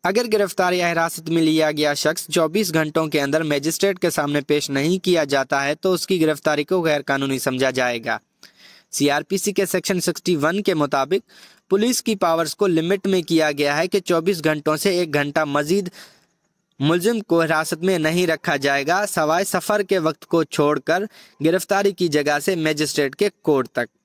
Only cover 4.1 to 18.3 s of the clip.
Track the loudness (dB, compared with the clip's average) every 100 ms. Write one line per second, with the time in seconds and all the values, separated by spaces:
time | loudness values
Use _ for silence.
4.1 | 0 -2 -2 0 -2 0 -2 0 0 2
5.1 | 0 2 0 0 -2 -2 -2 -2 -2 -2
6.1 | 0 2 0 -2 -2 0 0 0 -2 0
7.1 | -2 -2 -2 -2 0 0 0 -2 -2 -4
8.1 | -6 _ _ -20 _ -20 -20 _ -2 0
9.1 | 0 -2 -4 -2 -2 -2 -2 -2 -2 -2
10.1 | -4 -2 0 0 0 -2 0 0 0 0
11.1 | -4 _ -20 -20 _ _ 0 2 0 -2
12.1 | 0 0 0 -2 -2 0 2 0 -2 0
13.1 | -2 2 2 2 0 0 0 0 -2 0
14.1 | 0 0 0 -2 0 -2 0 0 0 0
15.1 | -2 0 -2 0 -2 0 -2 -2 -14 -20
16.1 | _ _ _ _ _ _ _ 0 2 0
17.1 | -2 0 0 2 0 -2 -2 -2 0 0
18.1 | 0 0